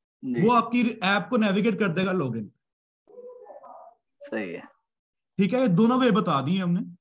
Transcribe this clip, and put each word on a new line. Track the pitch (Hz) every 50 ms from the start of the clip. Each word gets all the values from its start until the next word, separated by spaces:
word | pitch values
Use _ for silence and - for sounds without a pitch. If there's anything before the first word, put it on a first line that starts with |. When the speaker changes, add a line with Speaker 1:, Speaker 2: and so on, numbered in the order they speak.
| _ _ _ _ -
Speaker 1:
जी। | 131 123 147 180
Speaker 2:
वो | 226 247
आपकी | 233 226 233 240 240 220 240 220 - 180
ऐप | 190 202 208 - -
को | 247
navigate | 220 220 202 185 208 190 233 196 175
कर | 214 190
देगा | 156 185 185 196 185
login। | 185 143 127 110 113 104 - - _ _ _ _ _ _ _ _ _ _ _ - 494 - 494 - - - - - - - - - - - - - _ _ _ _ _ -
Speaker 1:
सही | - - 110 101 180 -
है। | - - - _ _ _ _ _ _ _ _ _ _ _ _ _ -
Speaker 2:
ठीक | 202 185 247
है, | 247
ये | 262 226
दोनों | 175 170 226 233 254 254
वे | 262 240
बता | 185 214 - 175 151 135
दिए | 131 143 185 190
हमने। | 185 175 175 190 262 - - -